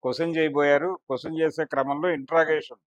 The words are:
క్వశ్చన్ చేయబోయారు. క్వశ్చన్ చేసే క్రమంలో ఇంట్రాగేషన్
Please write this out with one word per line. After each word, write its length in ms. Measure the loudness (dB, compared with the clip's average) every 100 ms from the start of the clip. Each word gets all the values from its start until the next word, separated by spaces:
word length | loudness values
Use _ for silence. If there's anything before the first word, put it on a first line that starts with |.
క్వశ్చన్ 300 | -4 -2 -2 0
చేయబోయారు. 540 | 0 2 4 4 2 -6
క్వశ్చన్ 360 | _ -8 -6 -2
చేసే 220 | -2 -2
క్రమంలో 440 | -4 -2 -2 -2 -2
ఇంట్రాగేషన్ 720 | -2 0 2 4 0 -2 -18